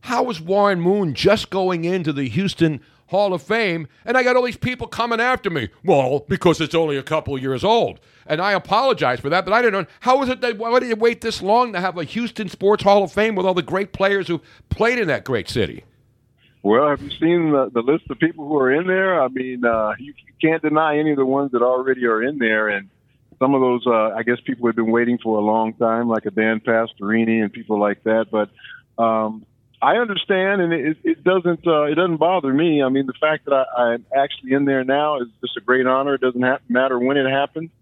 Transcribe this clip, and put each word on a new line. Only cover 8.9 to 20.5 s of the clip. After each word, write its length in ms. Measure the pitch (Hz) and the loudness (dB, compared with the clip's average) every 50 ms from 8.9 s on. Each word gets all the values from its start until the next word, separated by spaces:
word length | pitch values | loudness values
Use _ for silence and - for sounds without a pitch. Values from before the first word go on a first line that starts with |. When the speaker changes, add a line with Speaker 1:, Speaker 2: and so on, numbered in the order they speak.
| 240 - 151 127 127 123 | 0 2 0 0 0 -2
Speaker 1:
for 80 | - 139 | -2 -2
that, 160 | 156 185 190 | -2 0 0
but 80 | 180 | 2
I 80 | 202 233 | 2 2
didn't 220 | 247 233 190 196 | 2 2 0 0
know. 40 | 170 - - _ | -4 -6 -12 _
How 220 | - 247 254 277 | 0 2 2 2
is 80 | 277 247 | 2 -2
it 100 | 254 247 | -2 -2
that, 160 | 254 240 233 | -4 -4 -4
why 240 | 202 226 233 233 254 | -4 -4 0 2 2
did 80 | 247 247 | 2 0
it 100 | 226 214 | -2 2
wait 220 | 226 233 233 - | 2 0 0 0
this 220 | - 226 214 - | -6 -6 -6 -4
long 320 | 175 190 214 240 247 240 208 | 0 2 2 2 2 0 -2
to 60 | 175 | -4
have 180 | 185 185 165 175 | -4 -4 -4 -4
a 60 | 160 | -8
Houston 440 | - - 220 240 226 - - - 180 | -6 -4 -4 -6 -4 -6 -8 -8 -8
Sports 360 | - - 185 196 208 208 - | -8 -2 2 2 2 4 4
Hall 200 | 202 202 208 196 | 4 4 4 4
of 80 | 165 | 0
Fame 220 | - 196 214 226 220 | 0 0 0 0 0
with 100 | 185 185 | 0 0
all 80 | 190 | 0
the 80 | 185 180 | 0 0
great 320 | 165 - 156 185 202 202 | -2 -2 -4 -4 -4 -4
players 360 | - - 190 196 202 196 180 175 | -4 -2 0 0 0 0 -2 -2
who 120 | 170 151 - - - _ _ _ | -4 -6 -6 -12 -20 _ _ _
played 280 | - - 214 233 254 247 | -2 0 0 2 2 0
in 100 | 214 165 | 0 0
that 180 | 135 107 - | -2 -2 -2
great 240 | - 131 107 90 - | -2 -4 -4 -4 -2
city? 340 | - 123 101 78 55 - - _ _ _ _ _ _ _ _ _ _ _ _ _ _ _ | -2 -2 -2 -2 -4 -12 -18 _ _ _ _ _ _ _ _ _ _ _ _ _ _ _
Speaker 2:
Well, 280 | _ 101 107 123 147 147 | _ 2 4 4 4 2
have 100 | 143 135 | 0 -2
you 80 | - - | -6 -12
seen 440 | - - 160 165 175 175 165 156 | -6 -2 0 2 2 2 2 2
the, 180 | 147 139 131 104 | 2 2 0 0
the 80 | 127 120 | -2 -2
list 240 | 113 127 147 - _ - | 0 0 0 -2 _ -8
of 80 | 135 - | -8 -6
people 280 | - 165 175 160 147 | -6 -6 -6 -8 -8
who 120 | 143 156 147 | -4 -2 0
are 120 | 131 127 | 2 2
in 160 | 135 151 180 | 2 0 0
there? 360 | 185 185 190 190 190 185 165 | 0 0 0 0 0 0 0
I 60 | 135 127 | 0 -2
mean, 360 | 131 131 127 127 127 123 123 | -2 -6 -8 -6 -6 -2 -2
uh, 300 | 120 113 113 110 107 107 120 | 0 0 0 -2 -2 -4 -8
you, 140 | 127 143 | -10 -18
you 200 | - - _ _ _ _ - | -20 -20 _ _ _ _ 0
can't 140 | 160 | 0